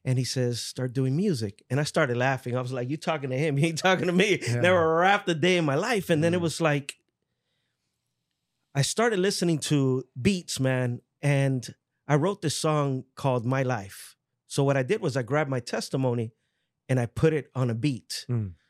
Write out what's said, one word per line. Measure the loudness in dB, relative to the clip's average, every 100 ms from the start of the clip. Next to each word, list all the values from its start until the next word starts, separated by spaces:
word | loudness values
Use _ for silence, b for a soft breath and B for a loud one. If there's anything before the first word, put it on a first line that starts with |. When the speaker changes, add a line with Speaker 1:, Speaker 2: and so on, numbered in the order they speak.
| -2
Speaker 1:
And | 0
he | 0
says, | -2 -2 -2
"Start | -8 -6 -4
doing | -2 0 0
music." | 0 -2 -4 -8 _
And | -2
I |
started | 0 0 0 2
laughing. | 0 0 -4 -4
I |
was | -4
like, | -6 -6
"You | -4
talking | -4 -4 -4
to | -2
him? | 0 2
<laughs> |
He | 0
ain't | 2
talking | 2 2 2
to |
me." | 2 2 0
Speaker 2:
Yeah. | 0 2
Speaker 1:
Never | 4 4 4 4
rapped | 4 4 2
a | 0
day | 2 2
in | 2
my | 0
life. | 0 -2 2
And | 2
then | 2
it | 2
Speaker 2:
Mm. | -2
Speaker 1:
was | 0
like, | 0 0 -4 -16 _ _ _ _ _ _ _ _ _ _ _ _ _ _ _ _ _ -2
I |
started | 0 2 2 2
listening | 0 2 0 0
to | 2 2 4 0 -4 0
beats, | 0 0 -4 -2
man. | 0 0 -2 -4 _ _
And | 0 2 2 0 -4 -16 _ _ 0
I | 0
wrote | 2 -2
this | -4 -2
song | 0 0 0 -4 -8 -4
called | -2 0 0
My | -2
Life. | -2 -4 -8 -18 -20 _ _ _ _
So | 0
what | 2 2
I |
did | 0 0
was | 0 -2
I |
grabbed | -2 -2 0
my | -4
testimony | -4 -6 -4 -2 0 -2 -4 -10 _ _ _ _ -2
and | 0
I | 0
put | 2 2
it | 2 -4 -4
on | -2
a | 0
beat. | -2 -4 _ -12 -4
Speaker 2:
Mm. | -4 -4 -10